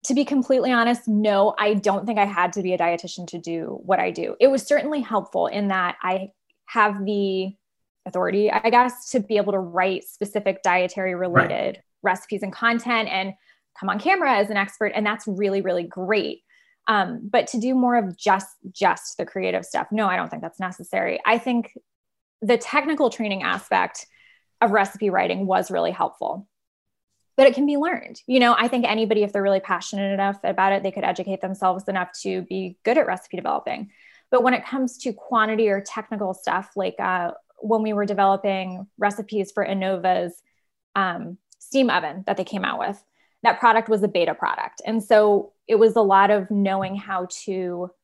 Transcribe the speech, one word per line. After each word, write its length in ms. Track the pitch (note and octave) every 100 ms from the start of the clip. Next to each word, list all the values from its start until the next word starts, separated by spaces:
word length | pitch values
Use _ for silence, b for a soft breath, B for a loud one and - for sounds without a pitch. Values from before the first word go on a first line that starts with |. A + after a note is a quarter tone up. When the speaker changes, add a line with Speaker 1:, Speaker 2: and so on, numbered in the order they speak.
Speaker 1:
to 100 | -
be 100 | C4+
completely 460 | C#4+ C#4+ B3 C4 B3+
honest, 380 | A#3+ A#3 A#3+ -
no, 460 | G#3 G#3+ G3 G3+ -
I 160 | G#3
don't 320 | G#3 G3+ G3 G3+
think 120 | G#3+
I 80 | G3+
had 260 | G3 F3+
to 100 | G3+
be 100 | F#3
a 60 | F3+
dietitian 480 | E3+ E3+ F3+ - F3
to 100 | F3
do 420 | E3+ E3 - -
what 140 | F#3 F#3+
I 140 | F#3
do. 240 | E3+ E3+ -
It 80 | C4
was 140 | C4+
certainly 380 | - C#4+ C#4+ D4
helpful 480 | A3 A3 G3 F#3 -
in 200 | G3+ G3+
that 280 | F#3 F3+ -
I 280 | F#3 F#3 G3 _ _ _ -
have 380 | A3+ G#3+ G3+
the 520 | G3 G3+ G3 F#3+ F#3+ G3 _ _ _ _ -
authority, 460 | F3+ F3+ F#3+ G#3
I 180 | G#3+ A#3
guess, 400 | A#3+ B3 A#3+ -
to 100 | B3
be 160 | G3+ G#3+
able 160 | G3+
to 60 | G3
write 460 | F3+ F3 F#3 F#3
specific 580 | - - G3+ A3 G3+ F#3+
dietary 520 | F#3+ F3+ F3+ - F#3 F3+
related 600 | F3+ F3 E3+ - - -
Speaker 2:
Right. 20 | _ _
Speaker 1:
recipes 400 | G3 F#3+ - G3+
and 80 | G3+
content 560 | - A#3 A#3 A#3+ A#3 G#3+
and 260 | F#3+ F#3+ F#3+ b b b -
come 100 | F#3+
on 100 | G#3
camera 340 | E4 F#4+ D4+ A3
as 120 | G#3
an 80 | G#3
expert. 360 | G3+ - G#3
And 100 | -
that's 220 | G#3+ G#3+ -
really, 340 | F#3+ G3+ G3
really 240 | F#3+ F3+
great. 580 | E3+ F#3 F#3 G#3+ - - b b b b -
Um, 340 | G#3+ F3+ - G3+
but 160 | A#3 -
to 100 | A#3+
do 160 | A#3+
more 220 | C4 B3 A#3+
of 200 | G3 F3
just, 300 | G#3 F#3+ G3 _ F#3+
just 460 | - F#3+ F3+ - -
the 80 | -
creative 380 | G3 F#3 F#3
stuff, 240 | E3+ - -
no, 160 | G#3 G3+
I 100 | F#3
don't 120 | E3
think 140 | E3
that's 180 | E3 -
necessary. 600 | F#3 F#3 - F#3+ - - -
I 100 | A3+
think 340 | B3+ A#3+ A3+ - _ _ _ _ _ _
the 140 | G#3+ A#3
technical 540 | - C#4+ D4 D4+ B3+
training 320 | - G#3+ G3
aspect 640 | F#2 F#3 - - F3+ - - b b b b _
of 80 | A#3
recipe 400 | G#3 G3 - G#3
writing 360 | F#3 F3+ F3+ G3
was 240 | F#3 F#3
really 200 | F3+ E3+
helpful. 580 | F3 - - - - - _ _ _ _ _ _ _ _ -
But 100 | C4+
it 80 |
can 120 | A#3+ C#4+
be 100 | C#4+
learned. 440 | D#4+ - - - -
You 140 | B3+
know, 140 | A#3+ -
I 100 | A#3
think 160 | B3 A#3+
anybody, 360 | G#3+ A3 G#3+
if 100 | G#3
they're 100 | G3+
really 180 | G3 G3
passionate 520 | G3 F3+ - G3 G3
enough 260 | G3 G3 G3
about 280 | - F#3 F#3+
it, 100 | G3
they 80 | G3
could 140 | F#3+
educate 360 | - F#3 F#3+ F#3+
themselves 480 | F#3+ F#3+ F#3 F#3 G3
enough 220 | F#3+ F3+ -
to 200 | G3 F#3
be 340 | F3 F#3+ F#3 F#3
good 140 | - C4+
at 80 | -
recipe 300 | F#3 - F3+
developing. 540 | D#3 D3 - - G3+ b b b b
But 120 | B3+
when 120 | B3
it 100 | A#3+
comes 340 | - C4 B3+ -
to 140 | B3+
quantity 560 | G#3 - A#3 G#3+ A3 A3
or 120 | G3
technical 540 | G3 - G#3+ G#3+ G3
stuff, 360 | F#3 - F3+ G3 G3+
like, 200 | F#3 -
uh, 320 | F#3 F#3 F3 - _ _
when 240 | A3 A3
we 100 | G#3+
were 140 | G#3 G3+
developing 800 | G3+ G3 G3 G3+ F#3+ F#3 F#3 G3 -
recipes 540 | G#3 G#3 G#3 G#3+ F#3+
for 120 | -
Innova's, 760 | G3 G3 F#3+ F#3 F#3 F#3 F3 - _ _ _ _ _
um, 440 | G3+ F#3+ F3 E3+ F3+ _ _
steam 320 | - C4+ B3
oven 340 | F3+ D#3 E3 F#3+
that 100 | -
they 80 |
came 200 | F#3 G3+
out 140 | - -
with, 240 | - G3+ _ _ _ _
that 160 | A3+ A#3+
product 280 | A#3+ A3 A3
was 140 | G#3+
a 60 | G#3
beta 260 | F#3 D#3+
product. 480 | D3+ - - - -
And 180 | - A3
so 500 | G3+ G#3+ G#3+ G3+ - _ -
it 100 | A3
was 200 | A3 A3+
a 40 |
lot 280 | G3+ G3 G3
of 200 | G#3 F#3+
knowing 460 | G3+ G3 G3 F#3+ G3
how 320 | G3+ F#3+ F#3 -
to 460 | - F#3+ F3+ F3 F3+ _